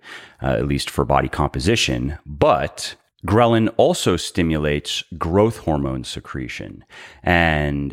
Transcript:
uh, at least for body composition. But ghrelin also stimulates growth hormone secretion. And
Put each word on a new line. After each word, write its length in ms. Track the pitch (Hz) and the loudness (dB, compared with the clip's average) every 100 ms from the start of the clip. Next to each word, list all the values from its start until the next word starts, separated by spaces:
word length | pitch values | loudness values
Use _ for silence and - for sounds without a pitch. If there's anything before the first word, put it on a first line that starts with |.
| - - - - | -16 -20 -20 -6
uh, 40 | 65 | -2
at 200 | 58 69 | 0 0
least 220 | 69 - | -2 -2
for 160 | - 67 | -2 2
body 240 | 69 67 | 2 0
composition. 880 | - 73 67 76 117 - 62 65 76 - | -2 -2 -2 0 0 0 -2 -4 -6 -10
But 680 | 73 151 82 71 - - - _ _ 90 | 0 2 2 -2 -6 -12 -12 _ _ 0
ghrelin 480 | 104 120 113 110 - | 4 4 4 2 2
also 400 | 139 175 - 87 | 2 2 0 0
stimulates 880 | - - 82 78 76 73 - - - 80 | 0 0 0 2 0 -2 -4 -8 -8 -6
growth 400 | 85 92 110 117 | 0 2 2 0
hormone 460 | - 73 69 65 | -2 -2 -2 -6
secretion. 800 | 62 - - 69 62 - 50 50 - - - - | -8 -12 -12 -12 -10 -12 -14 -18 -20 -20 -20 -6
And 680 | - 85 82 78 73 71 71 | 2 4 4 2 0 -2 -4